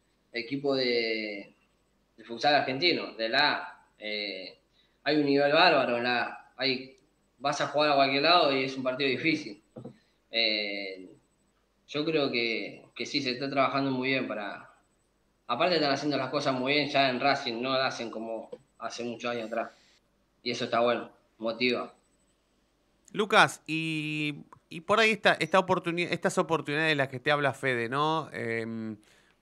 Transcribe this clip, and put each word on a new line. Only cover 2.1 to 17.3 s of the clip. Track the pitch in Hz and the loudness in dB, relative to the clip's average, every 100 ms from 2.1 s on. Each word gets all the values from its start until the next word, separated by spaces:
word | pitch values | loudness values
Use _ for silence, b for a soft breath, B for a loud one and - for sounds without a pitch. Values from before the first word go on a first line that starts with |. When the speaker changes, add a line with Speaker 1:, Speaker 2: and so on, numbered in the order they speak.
| - | -20
Speaker 1:
de | |
futsal | 113 117 143 | -12 -2 2
argentino, | 147 123 135 175 120 101 | 4 2 0 2 0 -4
de | - 113 | -6 -2
la | 131 147 | 2 2
A. | 95 - - _ - | 0 -6 -16 _ -12
Eh, | 107 104 101 92 90 - _ _ _ _ | -6 -6 -6 -8 -12 -18 _ _ _ _
hay | 139 151 | 0 2
un | 139 | 4
nivel | 139 143 | 4 4
bárbaro | 156 180 143 123 120 | 6 6 6 2 0
en | |
la | 120 120 | 0 0
A. | 110 - - - | -2 -8 -14 -4
Hay, | 131 127 131 - _ _ _ _ | -2 -2 -6 -20 _ _ _ _
vas | 139 147 | -4 -2
a | 147 | -2
jugar | 139 151 | 2 4
a | |
cualquier | 139 135 135 | 4 4 4
lado | 156 175 147 135 | 4 6 4 2
y | |
es | 135 135 | -2 -4
un | |
partido | 151 143 139 | -4 0 0
difícil. | 120 160 147 110 - _ - - B B B _ | 0 0 -2 -4 -16 _ -18 -18 B B B _
Eh, | 113 110 107 101 101 98 92 90 - _ _ _ _ _ _ - | -2 0 0 -4 -6 -8 -12 -16 -20 _ _ _ _ _ _ -10
yo | 147 | -6
creo | 160 160 135 | -2 0 0
que, | 120 117 104 92 - - | 0 -2 -2 -6 -12 -14
que | - 120 | -10 -6
sí, | 147 | -4
se | 127 | -4
está | 120 139 | -4 -2
trabajando | 135 131 139 139 | 0 2 2 0
muy | 127 131 | 0 0
bien | 131 117 | -2 -2
para... | 104 101 87 - _ _ _ _ _ _ _ - | -6 -8 -12 -16 _ _ _ _ _ _ _ -4
Aparte | 123 180 160 | 0 2 2
están | 143 | 2
haciendo | 139 151 135 | 0 0 -2
las | 131 | -2
cosas | 147 147 | -2 0
muy | 127 131 | 0 2
bien | 147 139 | 2 2
ya | 139 135 | 2 2
en | 123 | 2
Racing, | 139 | 0